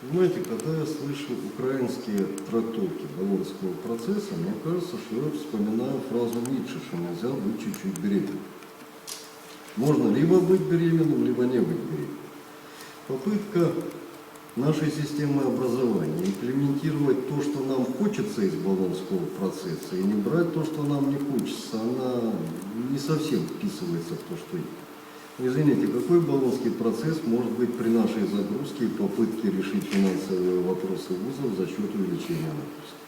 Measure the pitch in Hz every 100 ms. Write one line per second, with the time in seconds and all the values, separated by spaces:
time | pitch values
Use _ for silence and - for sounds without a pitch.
0 | 123 165 185 - 180 - 151 160 151 147
1 | 139 139 - 120 104 - 127 135 120 -
2 | - 101 92 - - - 226 226 180 156
3 | - 78 139 190 - - 92 165 214 113
4 | - 208 196 170 175 - 160 180 170 113
5 | - 113 151 147 - 110 104 113 131 135
6 | - 117 117 117 120 135 - 82 - 87
7 | 87 85 117 139 98 - 107 92 95 85
8 | 98 98 76 - - - - - - -
9 | - - - - - - - - 135 147
10 | 117 104 160 185 175 190 190 170 170 165
11 | 147 131 120 123 123 127 87 170 - 147
12 | 147 - - - - - - - - -
13 | - 135 208 208 - 175 160 - - -
14 | - - - - - - 143 151 151 151
15 | 143 147 147 139 127 117 127 120 123 98
16 | 78 78 92 98 120 139 143 139 156 143
17 | 143 - - 147 143 139 131 131 123 -
18 | 202 - - - 135 - 92 92 92 82
19 | - 95 82 - 95 - - 78 - 92
20 | 202 208 101 156 170 165 151 151 147 143
21 | 139 139 139 127 98 - - 110 113 131
22 | 127 123 113 95 82 85 98 110 127 143
23 | 147 156 - 117 82 - 202 - 175 85
24 | - 165 - 170 - 90 76 82 - -
25 | - - - - 127 135 151 113 98 123
26 | - 170 147 139 123 104 117 - 113 107
27 | 160 - 117 117 117 110 117 - 113 113
28 | 104 110 95 101 95 113 143 - 113 -
29 | 98 - 107 - 202 190 - 98 - 98
30 | 98 90 - 92 90 90 90 92 95 95
31 | - 90 113 135 131 110 180 - 202 202
32 | 180 165 - 165 156 147 143 - - -